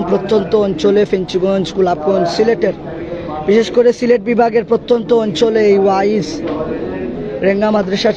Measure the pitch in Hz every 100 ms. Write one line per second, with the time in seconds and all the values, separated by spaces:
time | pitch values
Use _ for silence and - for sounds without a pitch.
0 | 165 190 - 214 196 214 202 185 202 202
1 | 208 190 180 185 190 196 185 196 185 175
2 | 156 196 170 170 220 233 202 - - 165
3 | 170 - - - - 208 220 - 240 233
4 | 240 240 196 233 233 226 - 226 - 240
5 | - 233 220 - 226 220 208 196 196 190
6 | 202 214 156 - 160 151 156 - - -
7 | - - - - 185 196 214 214 185 196
8 | 220